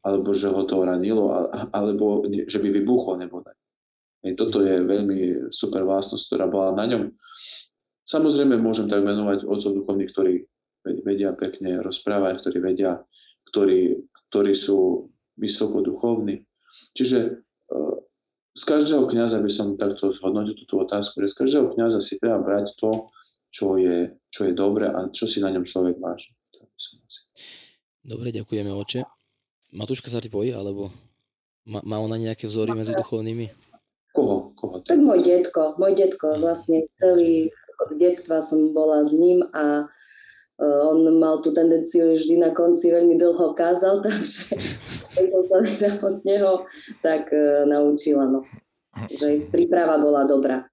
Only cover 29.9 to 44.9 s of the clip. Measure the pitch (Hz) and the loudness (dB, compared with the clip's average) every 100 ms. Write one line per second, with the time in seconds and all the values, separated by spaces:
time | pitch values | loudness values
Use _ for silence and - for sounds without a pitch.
29.9 | 131 - 120 110 104 113 117 101 101 98 | -8 -8 -10 -8 -6 -6 -6 -8 -8 -12
30.9 | - _ _ _ _ _ _ 110 107 - | -14 _ _ _ _ _ _ -14 -12 -8
31.9 | 107 110 113 113 110 110 110 110 113 110 | -6 -6 -6 -6 -8 -8 -4 0 2 2
32.9 | 113 113 113 110 113 113 - _ _ _ | -2 -2 -4 -4 -4 -8 -12 _ _ _
33.9 | _ _ - 139 101 - - 101 - - | _ _ 0 2 0 -4 -12 -10 -10 2
34.9 | 330 285 190 175 180 180 - 156 156 196 | 6 6 6 6 4 4 0 0 2 2
35.9 | 190 190 - 156 151 165 165 - 160 160 | 4 2 2 -2 0 0 -2 0 0 0
36.9 | _ 185 175 165 165 160 - - - - | _ 4 6 6 4 2 -4 -20 -8 -8
37.9 | 151 180 180 - 160 156 156 156 156 156 | 2 2 2 -2 -2 0 2 2 2 2
38.9 | 151 151 156 175 180 180 156 151 147 147 | 2 2 4 6 4 2 -2 -2 -2 -4
39.9 | _ _ - - - _ _ 147 143 151 | _ _ -20 -20 -20 _ _ 0 2 2
40.9 | 160 160 165 160 156 160 151 165 165 160 | 4 4 4 4 2 0 2 4 2 2
41.9 | 175 165 160 156 170 165 156 170 170 175 | 2 4 2 2 2 2 2 2 4 4
42.9 | 170 175 165 175 170 165 151 170 180 190 | 4 4 6 4 2 0 0 0 2 2
43.9 | 202 202 208 - - - - - - - | 2 0 -2 -2 -4 -4 -6 -8 -10 -12